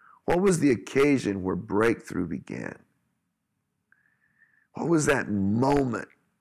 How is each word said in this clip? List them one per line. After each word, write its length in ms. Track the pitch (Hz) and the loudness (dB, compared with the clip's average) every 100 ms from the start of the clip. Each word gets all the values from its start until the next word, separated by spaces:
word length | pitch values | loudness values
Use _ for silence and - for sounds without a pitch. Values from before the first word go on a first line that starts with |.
| _ _ | _ _
What 160 | - 170 | -2 2
was 200 | 196 160 | 2 2
the 100 | 147 | 2
occasion 720 | 113 - 135 147 135 - 98 | 2 0 2 4 2 0 -4
where 140 | 92 87 | -4 -4
breakthrough 680 | 110 98 117 107 - - 85 | -2 0 0 0 -6 -6 -6
began? 520 | 76 - 62 50 - _ _ _ _ _ _ _ _ _ _ _ _ _ _ _ _ _ _ _ | -8 -10 -10 -10 -14 _ _ _ _ _ _ _ _ _ _ _ _ _ _ _ _ _ _ _
What 140 | - 147 | -6 0
was 180 | 165 143 | 0 2
that 220 | 131 - | 0 0
moment 800 | 104 98 113 131 143 131 107 - _ _ _ | -2 0 2 2 2 0 -4 -8 _ _ _